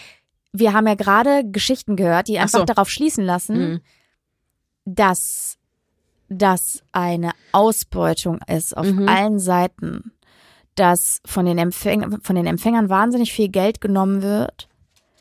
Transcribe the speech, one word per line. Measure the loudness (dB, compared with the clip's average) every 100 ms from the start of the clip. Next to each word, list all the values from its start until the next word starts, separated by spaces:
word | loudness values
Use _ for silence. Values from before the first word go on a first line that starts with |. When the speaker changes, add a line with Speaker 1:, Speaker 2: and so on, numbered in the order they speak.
| -20 _ _ _ _
Speaker 1:
wir | 0 2
haben | 4 2
ja |
gerade | 2 4 4 4 2 0
Geschichten | -4 -2 -2 -2 0
gehört, | 2 2 0
die | -2
Speaker 2:
Ach |
Speaker 1:
einfach | 2 2
Speaker 2:
so. | 2
Speaker 1:
darauf | 2 0
schließen | 0 -2 0
lassen, | -2 -2 -2 -2
Speaker 2:
Mhm. | -2 -4 -10 _ _ _ _ _ _ _ _ _
Speaker 1:
dass | -10 0 2 2 -4 -8 -10 -14 _ _ _ _ _ _ _
das | 0 2 2 -2 -10 -8
eine | -4 -2 -2 -4 -8 _
Ausbeutung | 2 4 2 -4 -2 -2 -2 -4 -6 -4
ist | -4 -4 -4
auf | -2
Speaker 2:
Mhm. | 0 2
Speaker 1:
allen | 2 2 0
Seiten, | 0 0 0 -4 -10 -10 -14 _ _ _ _ _ _
dass | 0 2 4 0 -6 -6
von | -2 0
den | 0
Empfäng-, | -2 -2 -2 -2 -2 -8
von | -2 -2
den | 0
Empfängern | -2 0 2 2
wahnsinnig | 2 2 0 -2
viel | 0 0
Geld | 2 0 -2
genommen | -2 0 2 0
wird. | 0 -2 -2 -8 -20 _ _ _ _ _